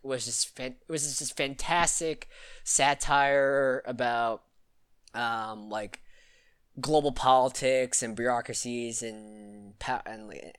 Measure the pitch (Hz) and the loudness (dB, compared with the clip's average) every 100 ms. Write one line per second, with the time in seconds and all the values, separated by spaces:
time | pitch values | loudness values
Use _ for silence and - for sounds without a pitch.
0 | 135 127 117 127 - - 127 127 - 160 | -6 -4 -2 -2 -4 -4 -10 -10 -8 -4
1 | 143 139 143 - 139 139 - 170 170 - | -2 -4 -6 -4 -4 -2 0 2 2 2
2 | 160 147 - - - - - - 139 143 | -2 -6 -10 -18 -18 -12 0 4 4 4
3 | - 143 139 139 139 139 135 127 - 120 | 4 4 6 6 4 4 2 0 -2 -2
4 | 120 117 117 110 _ _ _ _ _ _ | 0 2 0 -2 _ _ _ _ _ _
5 | _ - 117 113 110 107 107 107 104 - | _ -4 -2 -2 -4 -10 -8 -6 -6 -12
6 | - - _ _ _ _ _ - 131 151 | -20 -20 _ _ _ _ _ -8 2 4
7 | 143 123 131 131 127 - 131 131 127 - | 4 2 6 6 6 2 2 2 2 -2
8 | 117 107 120 120 117 113 123 120 120 113 | -4 -2 0 0 -2 -6 -6 -6 -6 -6
9 | 113 107 107 107 104 104 101 101 - 127 | -8 -10 -16 -18 -18 -18 -18 -12 -6 -4
10 | - 110 107 76 - | -6 -12 -14 -14 -16